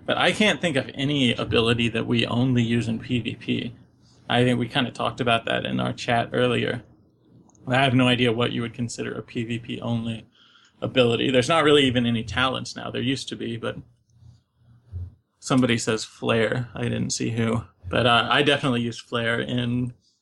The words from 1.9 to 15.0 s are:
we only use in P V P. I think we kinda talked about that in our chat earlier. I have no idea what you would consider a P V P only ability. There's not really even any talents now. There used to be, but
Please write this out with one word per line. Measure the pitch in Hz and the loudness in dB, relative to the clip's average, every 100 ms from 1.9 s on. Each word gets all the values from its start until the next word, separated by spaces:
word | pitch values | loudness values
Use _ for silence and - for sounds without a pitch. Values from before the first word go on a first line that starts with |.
| 113 113 | -2 0
we | 120 117 | 0 0
only | 120 131 123 | 0 2 2
use | 113 117 113 | 2 0 -2
in | 113 | -4
P | - 123 | -4 -4
V | 104 - | -4 -6
P. | - 120 127 - - _ _ _ - | -6 -4 -6 -12 -20 _ _ _ -2
I | 120 123 | 2 2
think | 123 | 2
we | 120 | -2
kinda | 143 120 | -2 -2
talked | - 117 120 | -2 -4 -2
about | 123 117 | 2 2
that | 123 123 123 | 2 -2 -2
in | 127 | -2
our | 123 | -2
chat | 120 - 117 117 | -4 0 0 0
earlier. | 127 123 117 117 123 - _ _ _ _ - _ _ - | 0 0 0 -2 -4 -10 _ _ _ _ -20 _ _ -2
I | 127 | 2
have | 135 | 4
no | 127 123 | 4 4
idea | 123 123 | 4 2
what | 113 120 | 2 0
you | 120 | -2
would | 117 | -6
consider | 113 120 - 120 | -6 -8 -6 -8
a | 117 | -8
P | - 127 | -8 -8
V | 113 117 | -6 -6
P | 120 120 | -8 -8
only | 113 117 113 110 - _ _ _ _ _ | -4 -4 -4 -8 -12 _ _ _ _ _
ability. | 120 131 123 113 127 | 0 4 4 4 2
There's | 127 123 | 2 4
not | 165 151 | 4 6
really | 147 | 6
even | 135 123 120 | 6 2 0
any | 117 | 0
talents | 113 - 131 123 120 120 | -2 -2 0 -2 -8 -10
now. | 120 | -8
There | 117 | -6
used | 120 135 - | -4 -4 -6
to | 110 | -10
be, | 113 113 | -8 -8
but | 113 - - _ _ _ - - _ _ _ - _ - | -8 -10 -14 _ _ _ -20 -20 _ _ _ -20 _ -14